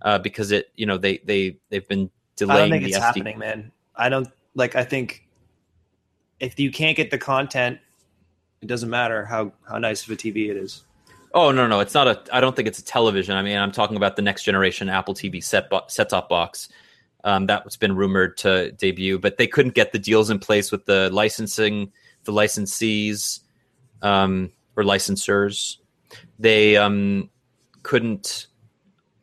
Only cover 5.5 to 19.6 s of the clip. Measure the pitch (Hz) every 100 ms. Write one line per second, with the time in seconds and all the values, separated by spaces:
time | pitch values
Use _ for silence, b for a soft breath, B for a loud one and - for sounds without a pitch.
5.5 | _ _ _ _ _ _ _ _ - 127
6.5 | - 139 139 160 156 156 139 - 135 139
7.5 | 135 123 123 _ _ _ _ _ _ _
8.5 | _ 110 120 117 120 120 110 104 113 101
9.5 | - - 110 113 104 - 110 113 107 107
10.5 | 98 95 - _ _ _ b b 175 151
11.5 | 131 120 104 101 151 127 107 - 127 131
12.5 | 131 110 - - 123 113 98 95 95 101
13.5 | 101 101 98 104 104 98 - 101 95 -
14.5 | 98 95 - 98 95 92 95 98 87 -
15.5 | 101 - 92 - - 110 92 - 87 85
16.5 | - - b b b b _ 104 95 98
17.5 | 104 - - 101 95 98 95 92 - 101
18.5 | 92 90 - 98 90 95 92 101 - 120
19.5 | -